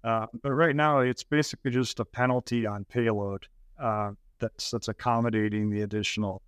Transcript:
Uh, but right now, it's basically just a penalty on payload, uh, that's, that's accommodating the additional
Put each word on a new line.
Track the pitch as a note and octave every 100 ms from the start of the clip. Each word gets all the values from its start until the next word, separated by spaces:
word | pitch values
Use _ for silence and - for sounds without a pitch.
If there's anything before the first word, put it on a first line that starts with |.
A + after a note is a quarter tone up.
Uh, | A#2 A2+ A2 -
but | C#3
right | C#3 E3 C#3+
now, | D3+ C#3+
it's | B2+ B2
basically | - D3 D3 - C#3
just | B2 B2 -
a | A2
penalty | - B2+ B2+ - A#2+ A2
on | G#2 F#2+
payload, | B2 A#2 G#2+ G2+ G2 - - - -
uh, | B2 G#2+ G2+ G#2 _ _
that's, | A2+ - -
that's | A#2 -
accommodating | G#2 B2 A#2 A#2 A2 G#2+ G#2+ G#2+
the | G#2
additional | G#2 G#2+ G2+ - G#2 F#2+